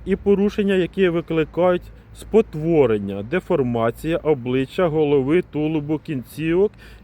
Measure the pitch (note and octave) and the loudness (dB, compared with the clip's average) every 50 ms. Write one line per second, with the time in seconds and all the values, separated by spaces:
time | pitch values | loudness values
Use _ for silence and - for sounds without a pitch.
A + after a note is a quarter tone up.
0 | - F#3 F#3+ - - G3+ G3+ F#3 G3+ G#3 - - G3+ G3 G3 F#3 F3 E3 - F#3+ | -4 -4 -4 -2 2 2 2 2 2 0 0 0 0 0 2 0 0 -2 0 0
1 | F#3+ F3+ E3 E3+ D#3+ - E3 D#3+ D#3 - - E3 F3 F3+ F3+ F3 - - - - | 0 2 2 0 -2 -2 0 0 -2 -2 0 0 2 2 2 0 -4 -10 -20 -20
2 | - - - - - - - A3 A3+ - - D3+ D#3 E3 E3+ D3+ C3+ A#2 A2 G#2 | -20 -20 -20 -20 -6 2 2 2 2 2 -4 -4 -2 2 4 4 4 4 2 0
3 | G2+ G2 G2 G2+ G2+ A#2 D#3 F#3 - - F#3 D3+ C3 B2 A#2+ A#2 A2+ A#2 - - | -2 -4 -6 -8 -6 -4 -4 -4 -2 -2 0 0 0 0 0 0 0 0 -2 -4
4 | - D#3 E3+ D#3 - D3+ D#3 C3 A#2 B2+ B2+ C3 C3+ B2+ - - F#3 E3 D3 D#3+ | -4 -4 -4 -2 0 0 0 0 0 -2 -2 -2 -2 -2 -2 -2 0 0 2 0
5 | D3+ C#3+ D3 C#3+ B2+ C3+ D#3+ F3+ E3+ - - D3 D3+ D#3 D#3+ D#3 C#3+ D3 D#3 D3 | 2 2 2 2 2 2 0 0 0 -2 -4 -4 -2 -2 -2 -4 -2 -4 -6 -6
6 | - - D3+ C3 A2+ - - - D#3 D#3+ E3+ F3+ G3+ A3 - - - - - - | -6 -6 -8 -8 -8 -10 -10 -6 -4 -2 0 0 0 0 -2 -8 -20 -20 -20 -8